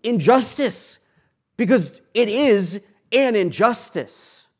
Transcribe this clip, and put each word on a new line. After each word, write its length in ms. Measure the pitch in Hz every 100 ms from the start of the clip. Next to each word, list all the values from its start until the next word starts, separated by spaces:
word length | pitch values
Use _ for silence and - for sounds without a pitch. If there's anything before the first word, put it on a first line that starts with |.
injustice? 960 | 220 233 151 262 233 - 254 - - - _ _ _ _ _ -
Because 440 | 214 247 160 - _
it 160 | 226 226
is 520 | 226 285 202 180 196 _ _ _
an 240 | 247 262
injustice. 1120 | 220 175 - 226 233 - 170 117 - - - -